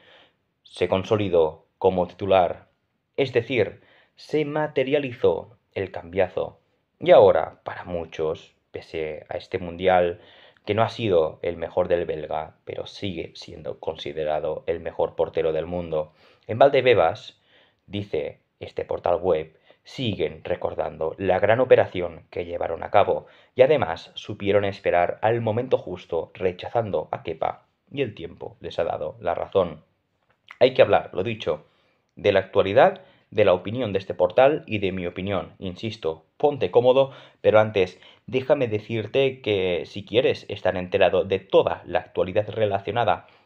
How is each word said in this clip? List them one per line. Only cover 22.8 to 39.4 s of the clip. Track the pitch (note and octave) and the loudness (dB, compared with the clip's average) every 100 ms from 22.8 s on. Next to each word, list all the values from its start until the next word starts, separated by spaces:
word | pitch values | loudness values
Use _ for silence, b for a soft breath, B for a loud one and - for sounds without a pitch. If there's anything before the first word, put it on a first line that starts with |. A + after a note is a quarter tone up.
a | E2+ | 0
cabo | G2+ F#2 D2+ - b b - | 2 4 0 -6 b b 2
y | |
además | B2+ C#3+ E2 E2+ - - | 4 4 0 -6 -12 -16
supieron | - G#2+ G2 G2+ G2 | -14 -6 2 2 2
esperar | G2 F2 F2 F2 - | -2 0 2 2 0
al | A2 A#2+ | 0 0
momento | A2+ A2 C3 - | -2 -2 0 -2
justo, | - F2+ - E2 - | -2 -12 -6 -6 -6
rechazando | - F#2 F2+ - A#2+ G#2+ D#2 - | -4 -4 -4 -4 -4 -2 -4 -4
a | - | -8
Kepa, | - D#2+ G1+ - _ _ _ | -8 -6 -6 -6 _ _ _
y | C#3 | -6
el | B2 | -6
tiempo | F#2 E2 - - - | -8 -14 -14 -16 -14
les | E2 - | -10 -4
ha | |
dado | E2+ - D#2 - | -4 -4 -8 -8
la | F2 | -6
razón. | E2+ E2+ G2 F2 D#2 _ _ _ _ _ _ - - | -4 -2 0 0 -4 _ _ _ _ _ _ -12 2
Hay | C3 | 4
que | C3 | 6
hablar, | G#2 F2 - | 4 4 0
lo | - | -4
dicho, | A2 G#2+ F2 D#2+ - _ _ _ _ - | -4 -4 -4 -6 -8 _ _ _ _ -2
de | G2+ | 2
la | F#2+ | 2
actualidad, | - G2 F#2+ A2+ F#3 G3 B B B | 2 0 2 6 4 2 B B B
de | G#2 G2 | 2 4
la | |
opinión | F#2 G2 B2 G#2+ | 2 0 -6 -4
de | F#2+ | -4
este | - | -4
portal | - F2+ - C#3 D3+ - | -2 0 4 4 2 -4
y | G#2+ | -4
de | F#2+ | -2
mi | F#2 F2 | -4 -6
opinión. | F#2 G2 F#2 D#2+ - | -6 -4 -4 -6 -10
Insisto, | F#2+ F2+ A2 - D#2+ D#2+ _ - | -12 -10 -10 -6 -6 -8 _ -2
ponte | D3 C3+ F2+ | -2 0 0
cómodo, | A#2+ B2 C3 C3+ B B B | 4 4 4 2 B B B
pero | G2+ G#2+ | 4 6
antes | G#2+ G#2 F2+ - B B - | 4 2 -2 -4 B B -6
déjame | B2+ C3 D3 A#2 | -2 0 0 0
decirte | G#2+ - A2+ G#2+ C3+ C3+ | -4 -4 -6 -2 0 0
que | C3 | -2